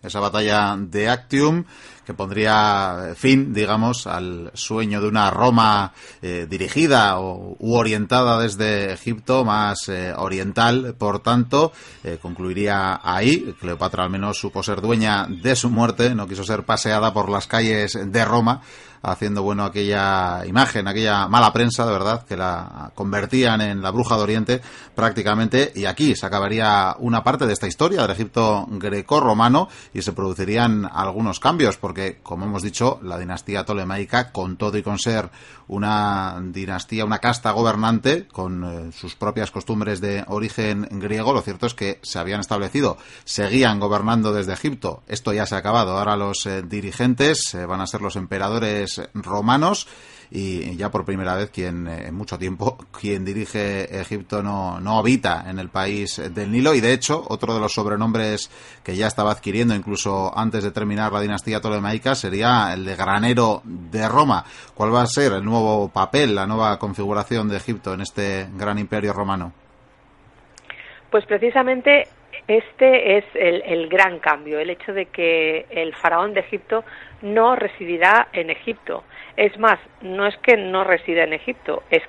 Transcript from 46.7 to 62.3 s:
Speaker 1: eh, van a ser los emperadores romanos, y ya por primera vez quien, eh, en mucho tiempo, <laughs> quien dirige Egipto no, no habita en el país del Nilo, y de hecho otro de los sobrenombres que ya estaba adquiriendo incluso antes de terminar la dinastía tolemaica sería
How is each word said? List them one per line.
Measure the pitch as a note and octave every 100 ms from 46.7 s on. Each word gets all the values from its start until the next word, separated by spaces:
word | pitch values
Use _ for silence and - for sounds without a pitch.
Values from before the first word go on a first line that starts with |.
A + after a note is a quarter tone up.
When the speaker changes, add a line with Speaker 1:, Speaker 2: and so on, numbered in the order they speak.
| G#2 G2 - B2 B2 C#3 D3 - F#2
Speaker 1:
eh, | F2
van | F#2+
a | F#2+
ser | G#2+
los | G2+ G2+
emperadores | F2+ G2 G2 A2+ A2 G#2 G2 - -
romanos, | G#2 F#2 G2+ G#2 C3+ E3 G3+ - - - - -
y | - G2 F2+ D#2+ F2
ya | G2+
por | G#2 F#2
primera | F#2+ F#2 F#2
vez | G#2
quien, | - F2+ F2 E2+
eh, | E2 -
en | E2
mucho | - F2+
tiempo, | F#2 F#2 - - -
<laughs> | -
quien | G#2 G2 F#2+
dirige | G2+ G#2 G#2+ G2+ G2 F#2+ G2
Egipto | F#2 G#2 F#2 G#2
no, | G2+ G2+ F#2 F2
no | F#2+ A2
habita | G#2+ B2+ F#2+ E2+ F2+
en | F#2
el | F2+
país | F#2+ F#2+ G#2 G2+ - D#2+
del | F2+ G2+
Nilo, | A2+ C#3
y | C#3+
de | A2+
hecho | B2+ - D#3 -
otro | G#2 A2
de | A2+
los | G#2+
sobrenombres | - G2+ G#2 A2+ A2+ G#2+ G#2+ - - - -
que | - F#2
ya | G#2+
estaba | - G#2+
adquiriendo | G#2+ - G2+ A#2 G#2
incluso | F#2+ G2 G#2 G2 F#2+ -
antes | A2 A2
de | G2+
terminar | G#2+ G#2 G#2 G#2+
la | G2+
dinastía | G#2 G#2 - G#2+
tolemaica | A2 G#2 G2+ A2 C3 C3+
sería | G2